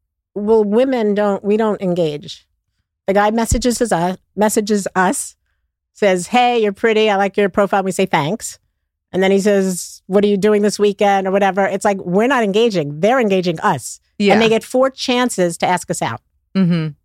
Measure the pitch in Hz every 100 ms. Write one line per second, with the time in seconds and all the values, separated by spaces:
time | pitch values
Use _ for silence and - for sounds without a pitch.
0 | _ _ _ - 208 226 208 214 269 254
1 | 208 202 208 196 202 214 220 202 190 175
2 | 160 147 156 - _ _ _ _ _ _
3 | - 196 208 226 226 240 247 233 233 180
4 | 175 185 _ - 214 226 208 208 185 -
5 | 185 277 - - _ _ _ _ _ -
6 | 208 185 175 247 247 240 208 196 233 220
7 | 220 196 196 196 202 190 202 202 190 185
8 | 190 170 147 214 - - _ _ _ _
9 | _ - 190 196 202 202 190 180 - -
10 | - 190 208 202 208 208 208 - 208 196
11 | 202 196 190 196 202 185 196 196 214 196
12 | - 180 233 269 214 190 233 185 143 147
13 | 190 262 220 190 180 165 208 139 - -
14 | _ - 202 202 226 220 - 254 262 -
15 | - 247 247 - 175 170 175 180 - 175
16 | 156 226 _ _ _ 190 180 170 156 143